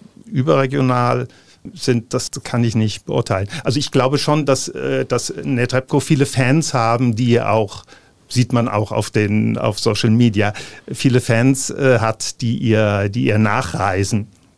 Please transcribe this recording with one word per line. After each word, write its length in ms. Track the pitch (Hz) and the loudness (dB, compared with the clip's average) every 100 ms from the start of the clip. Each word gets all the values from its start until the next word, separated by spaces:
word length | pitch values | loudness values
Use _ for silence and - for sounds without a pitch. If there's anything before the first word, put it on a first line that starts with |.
| - - - | -20 -20 -8
überregional 960 | 160 143 143 135 139 131 123 123 123 123 - _ _ - | -4 0 2 2 0 0 2 0 -2 -4 -12 _ _ -20
sind, 380 | - - 120 - | -6 -2 -2 -2
das 180 | 123 - - | -6 -6 -10
kann 220 | - 120 | -4 -2
ich 100 | 117 | 0
nicht 300 | 113 107 - - | 0 -2 -4 -4
beurteilen. 420 | 135 - 95 104 - | -2 0 -2 -2 -6
Also 160 | - 135 | -2 -2
ich 120 | - | 0
glaube 260 | 139 131 147 | 0 2 0
schon, 280 | - 151 139 | 0 0 2
dass, 200 | 131 - | 0 -2
äh, 360 | 127 135 135 | -6 -4 -4
dass 280 | 131 123 - - | -2 -4 -4 -8
Netrebko 560 | 143 123 123 127 - 143 | -2 -2 0 -2 0 -2
viele 260 | - 143 139 | 2 2 2
Fans 480 | 139 127 156 - | 2 2 2 0
haben, 400 | 127 113 120 123 | 0 2 2 0
die 260 | 107 123 117 | 0 2 2
auch, 440 | 104 110 104 - - - _ _ - | 2 0 0 -6 -20 -20 _ _ -6
sieht 240 | 123 120 | -2 0
man 140 | 120 113 | 0 0
auch 220 | 104 104 | 0 -2
auf 200 | 110 - | -2 -2
den, 460 | 107 104 107 110 113 | 0 0 0 0 0
auf 200 | 110 98 | -2 -2
Social 320 | 113 104 113 | -2 0 2
Media, 440 | 113 120 101 104 - - - - | 4 4 2 -2 -4 -14 -16 -12
viele 280 | - 139 123 | -2 2 2
Fans, 500 | - 113 131 135 - | 2 2 4 2 -2
äh, 280 | - 135 120 | 0 2 4
hat, 400 | 110 - - - | 2 -2 -8 -4
die 160 | 117 120 | -4 0
ihr, 500 | 110 110 107 101 104 | 2 2 2 0 -2
die 160 | 110 131 | 0 0
ihr 120 | 107 | 2
nachreisen. 880 | 110 113 92 82 98 95 101 107 107 - _ | 2 0 -2 -2 -2 0 0 -2 -4 -14 _